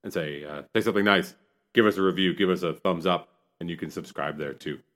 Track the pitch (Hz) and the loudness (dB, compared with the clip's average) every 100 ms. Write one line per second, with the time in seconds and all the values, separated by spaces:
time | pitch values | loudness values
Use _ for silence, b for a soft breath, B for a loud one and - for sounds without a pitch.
0 | 104 90 76 71 73 73 - 113 110 101 | -6 -6 -6 -8 -12 -14 -4 0 0 2
1 | 101 98 - - _ _ _ 120 107 95 | 4 4 2 -10 _ _ _ 4 4 4
2 | 95 90 92 82 95 87 87 76 95 85 | 0 2 0 2 0 2 -2 -2 -2 -2
3 | 90 87 - _ _ _ 85 85 78 - | 0 -2 -4 _ _ _ -10 -8 -8 -10
4 | 73 - 71 73 73 69 78 71 _ | -12 -8 -8 -6 -10 -8 -10 -12 _